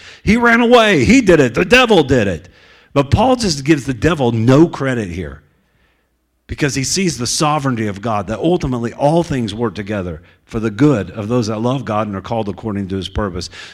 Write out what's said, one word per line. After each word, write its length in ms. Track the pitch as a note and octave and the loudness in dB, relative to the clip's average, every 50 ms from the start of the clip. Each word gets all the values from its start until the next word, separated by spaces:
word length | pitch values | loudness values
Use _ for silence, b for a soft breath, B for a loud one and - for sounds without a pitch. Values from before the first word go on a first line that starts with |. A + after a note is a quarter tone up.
| B B B B | B B B B
He 160 | B - G#3 A#3+ | B 0 2 2
ran 240 | A#3 A#3+ A#3 A#3 | 4 4 4 4
away. 420 | B3 A#3 B3 A#3+ A3 G#3+ G3 D3 A#2+ | 4 4 4 4 6 4 4 2 4
He 180 | F#2+ A2 - | 4 4 4
did 180 | C#3+ - F3 D3+ | 6 6 4 4
it. 160 | C3+ A#2+ A2 | 4 2 2
The 100 | E3 F3+ | -2 0
devil 380 | - - B3+ B3+ A3+ G#3+ F3 D3 | 4 4 4 6 6 4 4 4
did 240 | B2 C#3 B2 G#2 G2 | 4 2 2 2 0
it." 200 | F2 D#2 - b b b b b b b b b b | -2 -6 -10 b b b b b b b b b b
But 160 | C#3 C#3 C3+ | -2 2 2
Paul 280 | - F#3+ A3 C4 B3+ B3 | 2 2 4 2 2 0
just 280 | A3+ G3 D#3 C#3 C3 | 0 -2 -4 -2 0
gives 220 | D3+ D#3+ C#3+ A#2 C3 | 2 2 2 2 -4
the 80 | C3 | -6
devil 360 | G#2+ G2+ D3+ F3 D3+ C3+ A#2+ | -2 0 -2 0 0 0 0
no 360 | A#2 A2+ A2 A#2+ C3 C#3+ E3 E3 | 0 2 4 4 6 6 6 4
credit 420 | E3 - C#3 C3+ B2+ A#2+ G#2 F2+ | 2 -4 -4 -4 -4 -4 -6 -6
here 320 | E2 F#2 E2+ C#2+ C2+ D2 _ _ _ _ _ _ _ _ _ _ _ _ _ _ _ _ _ _ _ _ _ | -8 -8 -10 -10 -12 -16 _ _ _ _ _ _ _ _ _ _ _ _ _ _ _ _ _ _ _ _ _
because 300 | - - - D3+ C#3 A#2 | -14 -6 -4 -4 -4 -2
he 80 | C3+ C3 | -4 -4
sees 340 | C3 - F3 G3 F3 C#3+ A#2+ | -4 -2 -2 -2 -2 -2 -4
the 80 | B2 | -6
sovereignty 600 | A#2 - - E3 D3 D3 D#3 C#3 C3+ B2 A2 A2 G#2+ | -6 -4 -2 -2 0 0 -2 -2 -2 -2 -2 -4 -6
of 140 | G2 F#2+ | -6 -6
God, 260 | G2+ A#2+ G#2+ G#2 F#2+ E2 | -6 -4 -4 -4 -4 -6
that 100 | A2 - | -6 -4
ultimately 560 | - D#3+ F3+ E3+ - C#3 B2+ A#2+ A#2 A2+ - | -2 0 0 0 -2 -4 -4 -4 -6 -6 -4
all 300 | - C3+ C#3+ D#3+ E3+ E3 | 0 0 2 2 2 0
things 320 | - D#3 C3 A#2 G2+ G2+ | 0 -4 -4 -4 -4 -4
work 180 | A2 A#2+ A2 E2+ | -4 -6 -6 -6
together 480 | G#2+ G#2 G2 G#2+ G2+ F#2 F2+ E2 D#2 b b b b b | -8 -8 -8 -6 -6 -6 -6 -10 -12 b b b b b
for 140 | _ - A#2 | _ -8 -6
the 100 | G#2+ A2+ | -6 -6
good 400 | G2+ G#2+ C#3+ D3+ C#3 G#2 F#2 E2+ | 0 2 4 4 4 2 -2 -4
of 180 | - - G2+ G#2 | -8 -10 -6 -2
those 200 | B2 B2 A2+ G#2 | -2 -2 -2 -2
that 120 | A2+ G#2+ | -4 -4
love 260 | A2+ B2 C3+ C#3 A#2 | -2 -2 -2 -4 -4
God 200 | - G#2+ G#2+ A2 | -4 -4 -2 -2
and 100 | G#2 G2 | -4 -6
are 60 | F#2+ | -8
called 280 | F2+ - A#2 A2+ G#2+ G2+ | -8 -6 -6 -4 -4 -6
according 400 | F#2 - - A2 G2+ G2+ G2 F2+ | -8 -8 -8 -8 -6 -6 -6 -6
to 80 | F#2+ F#2+ | -6 -6
his 120 | F2+ F2+ | -8 -6
purpose. 400 | - - G#2+ G2 E2+ F#2 F2+ - B B B B | -6 -6 -6 -4 -6 -8 -12 -12 B B B B